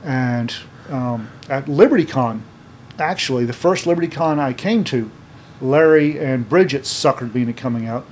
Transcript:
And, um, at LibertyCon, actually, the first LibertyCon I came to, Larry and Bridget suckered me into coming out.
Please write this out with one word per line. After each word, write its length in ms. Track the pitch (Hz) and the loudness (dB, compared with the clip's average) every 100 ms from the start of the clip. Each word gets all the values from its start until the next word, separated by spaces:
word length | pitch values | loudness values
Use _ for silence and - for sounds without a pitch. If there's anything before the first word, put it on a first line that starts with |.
And, 500 | 156 131 127 120 117 - - - - | -2 -2 0 -2 -4 -8 -14 -20 -10
um, 400 | 135 123 117 107 - - | -6 -4 -6 -8 -16 -6
at 160 | 139 143 | -6 -4
LibertyCon, 760 | 143 240 233 156 131 120 110 113 - - - - - | 4 6 6 2 0 0 -2 -10 -20 -20 -20 -20 -6
actually, 460 | 160 185 - 127 120 | -4 -4 -2 -2 -2
the 80 | |
first 320 | 123 175 165 170 | 0 0 2 0
LibertyCon 540 | 170 165 143 160 147 | 0 -2 -2 0 0
I 140 | 139 | -2
came 300 | 123 190 226 165 | -2 0 0 0
to, 240 | 127 110 - - - - - | -2 -4 -10 -20 -20 -20 -8
Larry 580 | 131 147 160 156 147 143 | 2 6 6 6 0 -2
and 280 | 147 131 110 | -2 -2 0
Bridget 360 | 160 180 135 | 4 4 2
suckered 500 | - - 151 135 120 | -6 0 0 0 -4
me 80 | 117 | -2
into 120 | 120 | -2
coming 340 | 117 131 117 113 | -4 -4 -4 -4
out. 180 | 117 - | -8 -10